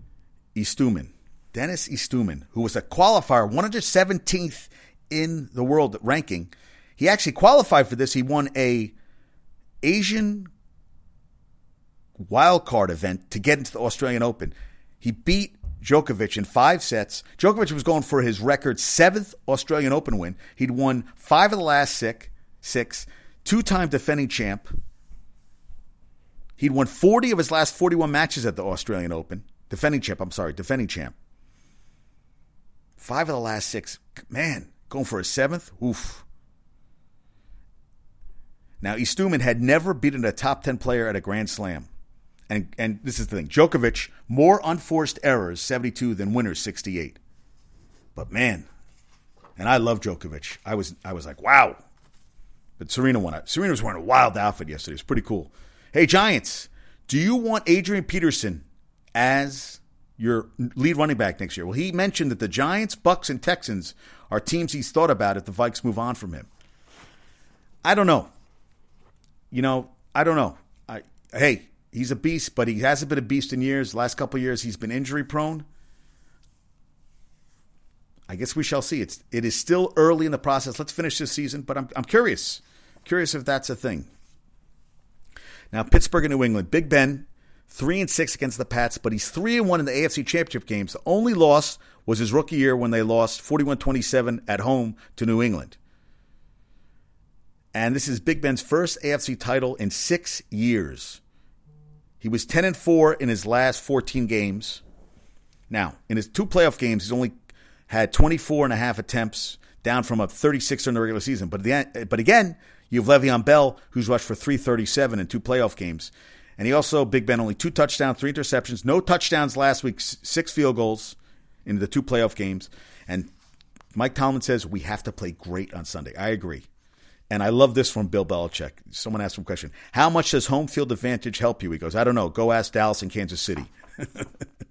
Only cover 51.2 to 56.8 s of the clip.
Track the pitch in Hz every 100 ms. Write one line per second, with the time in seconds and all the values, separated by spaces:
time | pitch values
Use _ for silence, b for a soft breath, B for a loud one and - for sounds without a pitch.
51.2 | 82 71 113 139 110 - - - _ -
52.2 | - - - - - - 80 - 131 123
53.2 | 87 76 - 156 196 147 107 90 87 127
54.2 | 120 104 104 98 78 73 - 73 - 135
55.2 | - 101 80 b b b b 147 165 190
56.2 | 214 185 - - - b